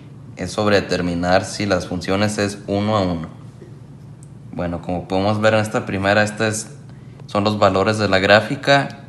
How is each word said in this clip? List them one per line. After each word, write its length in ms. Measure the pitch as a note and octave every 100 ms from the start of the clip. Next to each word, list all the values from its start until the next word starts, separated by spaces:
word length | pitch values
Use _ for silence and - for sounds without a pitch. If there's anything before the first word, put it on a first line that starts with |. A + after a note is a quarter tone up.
| - - - -
Es 160 | F2+
sobre 300 | - G#2 G2+
determinar 640 | F2+ F2+ F2 F2 F2+ F#2 -
si 200 | - G2+
las 220 | F#2 -
funciones 500 | F#2 F#2 G2+ G#2 G#2+
es 220 | G2+ G2+ -
uno 300 | G2+ G#2 G#2+
a 40 |
uno. 260 | F2+ E2+ D#2+ - - - - - - - - - - - -
Bueno, 300 | - F2 E2+
como 260 | F2+ F2 -
podemos 320 | F#2+ G2+ G#2+
ver 120 | A2
en 80 | A2
esta 240 | G#2+ B2 -
primera, 380 | F#2+ G2 G#2
este 240 | G#2 - A2
es, 200 | G#2 - - - - - - -
son 160 | G#2
los 160 | G#2 G#2
valores 380 | G2 F#2+ G2+ A2
de 120 | G2+
la 100 | F#2+
gráfica. 800 | G2 G#2 G#2+ C#3 - C#3 - -